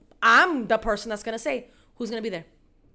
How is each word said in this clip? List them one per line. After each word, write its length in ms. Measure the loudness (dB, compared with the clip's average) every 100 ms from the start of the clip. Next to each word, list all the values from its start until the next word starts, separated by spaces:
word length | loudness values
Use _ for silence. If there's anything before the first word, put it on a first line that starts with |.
| _ _
I'm 440 | 4 6 6 2 0
the 100 | -2
person 320 | 0 -4 -4
that's 140 | -8
gonna 160 | -6 -6
say, 280 | -4 -4 -8 _ _ -10
"Who's 140 | -8
gonna 120 | -6
be 80 | -6
there?" 160 | -8 -12 _ _ _ _